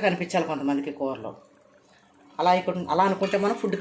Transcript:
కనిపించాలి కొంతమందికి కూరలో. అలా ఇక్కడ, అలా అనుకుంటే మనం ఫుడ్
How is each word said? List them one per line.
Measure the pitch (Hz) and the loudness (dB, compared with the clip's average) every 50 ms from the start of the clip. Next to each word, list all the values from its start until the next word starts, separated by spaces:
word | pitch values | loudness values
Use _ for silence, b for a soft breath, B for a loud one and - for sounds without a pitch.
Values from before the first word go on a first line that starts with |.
| 208 190 | 2 2
కనిపించాలి | 175 175 175 - - 175 160 160 | 0 0 -4 0 0 0 0 0
కొంతమందికి | 151 135 139 139 143 139 139 147 143 - | -2 -2 0 0 0 0 -2 -4 -6 -6
కూరలో. | 175 147 127 113 113 107 - - - _ _ _ _ _ _ _ _ b b b b b _ _ - - - - | -6 -6 -6 -6 -10 -12 -12 -14 -20 _ _ _ _ _ _ _ _ b b b b b _ _ -20 -14 -4 2
అలా | 165 180 180 185 | 4 4 4 4
ఇక్కడ, | 180 185 175 180 165 139 151 | 2 -2 -4 -4 -2 0 2
అలా | 175 196 196 | 4 4 4
అనుకుంటే | 185 - 196 180 214 190 202 | 2 0 0 0 0 0 0
మనం | 208 233 - | 0 -2 -2
ఫుడ్ | - 202 190 190 | -2 -2 0 2